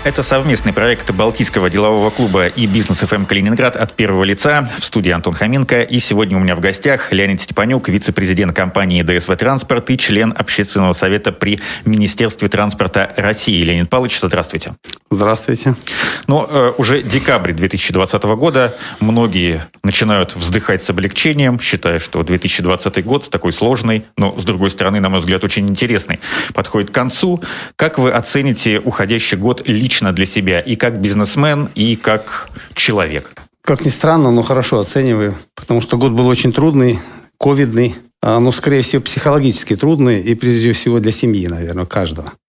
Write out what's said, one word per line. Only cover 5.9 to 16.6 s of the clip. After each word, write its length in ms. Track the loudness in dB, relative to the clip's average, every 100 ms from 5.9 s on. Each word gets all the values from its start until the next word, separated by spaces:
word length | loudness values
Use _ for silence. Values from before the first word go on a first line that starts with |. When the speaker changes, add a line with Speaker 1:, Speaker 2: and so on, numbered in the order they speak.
| 0
Speaker 1:
сегодня 380 | 0 0 2 2
у 20 |
меня 160 | 2 2
в 40 |
гостях 540 | -2 0 0 0 0
Леонид 260 | 0 0 0
Степанюк, 480 | -2 -2 0 0 0
вице-президент 680 | -2 0 -2 0 0 0 0
компании 480 | 0 0 0 0
Д 160 | 2 0
С 80 | 0
В 80 | 0
«Транспорт» 560 | 0 0 0 -2 0
и 60 | 0
член 340 | 2 2 2 0
Общественного 580 | -4 -2 -2 2 2
совета 380 | 2 0 0 -2
при 280 | -2 -2 -2 -4 -6 0
Министерстве 640 | 2 2 0 -2 0 -2
транспорта 640 | 0 -2 0 -2 0 -2 0
России. 460 | 0 0 0 2
Леонид 300 | 2 2 2
Павлович, 280 | 0 0 -2
здравствуйте. 540 | 0 -2 -2 -6 -8 -12 -14 -18 _
Speaker 2:
Здравствуйте. 640 | 0 2 0 0 0 0 0 -4 -6 -4 -6 0
Speaker 1:
Ну, 220 | 0 2
э, 240 | 2